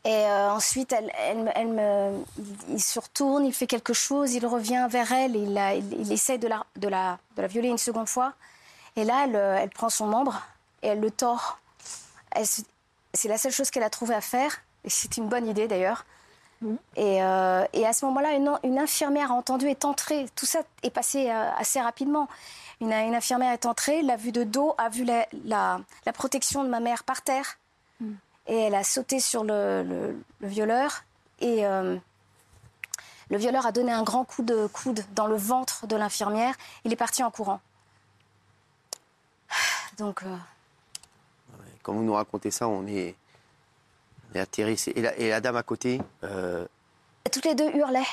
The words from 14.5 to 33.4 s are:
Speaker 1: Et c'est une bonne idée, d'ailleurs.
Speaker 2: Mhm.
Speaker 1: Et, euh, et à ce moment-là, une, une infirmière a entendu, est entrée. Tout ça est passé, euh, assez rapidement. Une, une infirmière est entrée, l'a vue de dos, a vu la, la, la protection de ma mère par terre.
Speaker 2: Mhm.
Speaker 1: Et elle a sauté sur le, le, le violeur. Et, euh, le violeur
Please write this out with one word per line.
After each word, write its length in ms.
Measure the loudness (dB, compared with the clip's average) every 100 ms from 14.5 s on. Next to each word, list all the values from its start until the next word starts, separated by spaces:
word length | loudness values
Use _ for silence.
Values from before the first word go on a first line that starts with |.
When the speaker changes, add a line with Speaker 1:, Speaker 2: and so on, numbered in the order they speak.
| -2 _ _
Speaker 1:
Et 60 | -4
c'est 260 | -2 -2
une 140 | -4 -2
bonne 180 | 0 0
idée, 220 | 0 2
d'ailleurs. 340 | 2 2 0 -8 -20 -20 -20 _ _
Speaker 2:
Mhm. 160 | -6 -6 _ 0
Speaker 1:
Et, 260 | 2 4
euh, 420 | 4 4 4 4 2
et 160 | 2 2
à 60 |
ce 100 | 2 0
moment-là, 260 | 2 2
une, 180 | 2 2 2
une 140 | 0 0
infirmière 520 | 0 0 2 2 2
a 40 |
entendu, 340 | 0 0 0 0
est 160 | 0
entrée. 400 | 0 -2 -2 -2 -2
Tout 100 | -4
ça 180 | -2 -2 -4 -6
est 80 | -4
passé, 420 | -2 -2 0 0
euh, 180 | 0 0 0
assez 220 | 0 0
rapidement. 480 | 0 -2 0 0 0 -8 -20 -20 -20 -6
Une, 100 | 0
une 240 | 2 2
infirmière 380 | 0 0 2 2
est 120 | 2
entrée, 360 | -2 0 2 2
l'a 160 | 2 0
vue 160 | 0
de 100 | 0
dos, 320 | 0 2 2 2
a 120 | 0
vu 160 | 0
la, 200 | 0 2 0 -4
la, 340 | -2 0 2 0 -6 -6
la 60 | -6
protection 540 | -2 -2 0 -2 0
de 40 | 0
ma 120 | 0
mère 240 | 0 -2
par 160 | -4 -4
terre. 360 | 0 0 -2 -12 _ _ _ _
Speaker 2:
Mhm. 160 | -10 -10 _ _
Speaker 1:
Et 120 | -2 2
elle 180 | 2
a 80 | 2
sauté 380 | 0 -2 0 0
sur 240 | 0 0
le, 380 | 0 0 2 0
le, 380 | -2 -4 -4 -6 -14 -12
le 60 | -6
violeur. 560 | 0 2 2 2 -2 -14 _ _ _
Et, 260 | 0 2
euh, 300 | 2 0 0 -4 _ _ _ _ _ -20 -20 _ -12 -12 -12 -20 -6
le 80 |
violeur 280 | -2